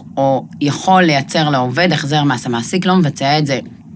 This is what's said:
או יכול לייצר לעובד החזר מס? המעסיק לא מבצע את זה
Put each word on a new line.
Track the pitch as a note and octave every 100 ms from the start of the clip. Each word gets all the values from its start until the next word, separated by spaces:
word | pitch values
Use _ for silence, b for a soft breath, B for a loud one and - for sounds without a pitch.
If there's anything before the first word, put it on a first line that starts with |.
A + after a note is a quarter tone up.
| - -
או | C3+ C3+ - -
יכול | D3 - - F#3
לייצר | F3 C#3+ B2+ D#3+ D3+
לעובד | C#3 B2+ B2+ F3
החזר | D3+ C#3 D3+
מס? | C#3+ A#2+ B2
המעסיק | A#2 A#2 F#3 F#3
לא | F#3
מבצע | D3+ - C#3 D3+
את | D3
זה | B2+ - - -